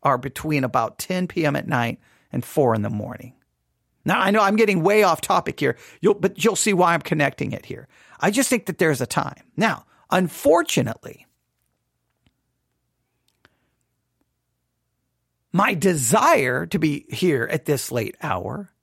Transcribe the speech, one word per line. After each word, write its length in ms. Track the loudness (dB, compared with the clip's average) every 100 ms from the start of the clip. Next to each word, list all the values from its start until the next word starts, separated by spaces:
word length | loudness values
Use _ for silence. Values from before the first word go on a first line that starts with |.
are 140 | 0 0
between 480 | -2 -8 -2 -2 0
about 340 | 0 -2 -6
ten 280 | -6 -4 -4
P 180 | -2 0
M 100 | -2
at 140 | -2
night 300 | -2 -2 -6 _ _ -10
and 140 | -8
four 320 | -4 0 2 2
in 60 |
the 80 | -2
morning. 440 | -6 -8 -12 -16 -20 _ _ _ _ _ _
Now, 160 | -2 0
I 120 | 2
know 100 | 2
I'm 160 | 2 4
getting 260 | 2 4
way 200 | 4 4
off 180 | 4 2
topic 380 | 0 -2 -2 -2
here, 180 | -2 -2 -10 -2
you'll, 120 | 0
but 300 | 2 -2 0
you'll 140 | 0 2
see 160 | 0
why 200 | 4 4
I'm 80 | 2
connecting 520 | 0 0 0 -2 -8
it 120 | -8 -10
here. 220 | -14 -16 _ -20 -4
I 120 | -2
just 180 | 0 0
think 160 | 0 -2
that 140 | 0
there's 200 | 2 0
a 60 | -2
time. 380 | -4 -4 -8 _ -2
Now, 300 | -2 -2 -12 _ -2
unfortunately, 1120 | 0 0 0 2 2 2 0 -2 -6 -14 -20 _ _ _ _ _ _ _ _ _ _ _ _ _ _ _ _ _ _ _ _ _ _ _ _ _ _ _ _ _ _ _ _ _ _ _ _ _ _ _ _ _ _ _
my 200 | -2 0
desire 920 | 2 0 0 2 4 4 4 2 -2 -4
to 140 | -2
be 260 | -2 -2 -8
here 380 | -2 0 2 0
at 140 | -4
this 300 | -2 -2 -2
late 240 | -4 -6 -6
hour 500 | -4 -4 -4 -10 -12 _